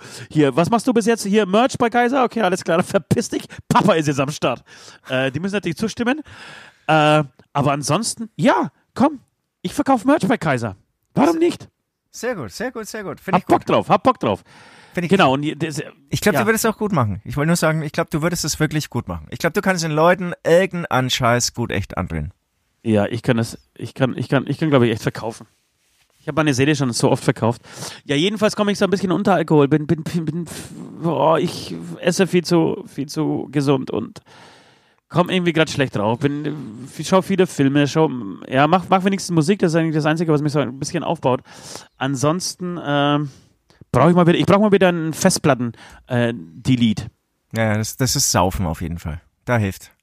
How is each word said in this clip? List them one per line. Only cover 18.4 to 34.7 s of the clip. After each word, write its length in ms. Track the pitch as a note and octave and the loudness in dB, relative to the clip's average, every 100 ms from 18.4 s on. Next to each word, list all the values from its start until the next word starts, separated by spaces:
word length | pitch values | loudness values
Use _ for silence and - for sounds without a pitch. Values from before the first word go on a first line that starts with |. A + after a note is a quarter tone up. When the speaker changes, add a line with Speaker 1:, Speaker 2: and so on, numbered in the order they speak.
| D3+ | -6
Speaker 2:
es 140 | - | -2
wirklich 320 | D#3 D3+ - | -2 -2 -4
gut 160 | A#2+ - | -6 -6
machen. 180 | E2+ D2+ | -10 -10
Ich 80 | - | -6
glaub, 140 | E3 G3+ | -4 -2
du 60 | |
kannst 220 | G3 F3+ | 0 -2
den 80 | D#3+ | -2
Leuten 420 | D3+ E3+ F3+ F3 - C3+ | 2 4 2 -2 -4 4
irgendeinen 640 | E3+ F#3+ F3 - B2+ B2+ | 4 4 -4 -2 -2 -2
Scheiß 460 | - A#2+ A#2+ - - | 0 0 2 -2 -4
gut 160 | A#2 | -4
echt 260 | - - - | -4 -6 -6
andrehen. 340 | F2+ D#2+ D2+ - _ _ _ _ | -6 -6 -8 -12 _ _ _ _
Speaker 1:
Ja, 220 | A2+ G#2 G2+ | 0 0 0
ich 160 | A#2 | -2
kann 140 | - A#2 | 0 0
das, 200 | A#2 - _ | -2 -8 _
ich 220 | - A#2+ - | -16 -12 -4
kann, 200 | C3 - | -4 -2
ich 140 | B2 | -2
kann, 160 | C3+ - | -2 -2
ich 140 | C#3 | -2
kann, 100 | D#3+ | 2
glaub 140 | C#3 | 4
ich, 80 | A#2+ | 4
echt 100 | A2 | 0
verkaufen. 460 | C3+ - A2 A2 A2+ _ _ _ _ _ _ _ | -4 -6 -12 -12 -20 _ _ _ _ _ _ _
Ich 80 | - | -6
hab 60 | D3 | 0
meine 180 | D3+ | 2
Seele 220 | B2 C#3 D3 | 4 2 2
schon 160 | C3 | 0
so 160 | A2+ B2 | 2 2
oft 120 | C3 | 2
verkauft. 380 | - - A2+ - - - - - - | 0 2 0 -2 -10 -16 -14 -12 -4
Ja, 100 | C#3+ | 0
jedenfalls 400 | F#3 G#3+ G#3 - | 0 2 -2 0
komme 160 | G#3 | -2
ich 60 | G3 | 0
so 80 | F#3+ | 0
ein 60 | |
bisschen 200 | G3 F#3+ | 0 0
unter 220 | E3 A3 | 0 2
Alkohol. 340 | F3 E3 D3+ C#3 | 2 4 4 4
Bin, 200 | D3+ D3+ | 2 0
bin, 160 | D#3+ | -4
bin, 200 | - F3 D#3+ | -2 -4 -4
bin, 200 | E3 D#3+ - - - - A2 | -6 -8 -12 -14 -16 -16 -6
boah, 360 | E3 C3+ D3+ D#3+ | -4 2 4 4
ich 360 | F3 - G#2+ E2 - - | 0 -6 -12 -12 -12 -4
esse 280 | - F3 F#3 | -2 0 2
viel 160 | F3+ - | 0 2
zu, 380 | E3+ D#3 - - | 2 2 -2 -10
viel 200 | - D3 | -10 -8
zu 400 | D#3 D3 D3 - | -4 -4 -4 -4
gesund 380 | C#3+ C#3 C3+ - | -2 0 0 0
und 300 | - - - _ - - - _ | -6 -6 -14 _ -20 -20 -20 _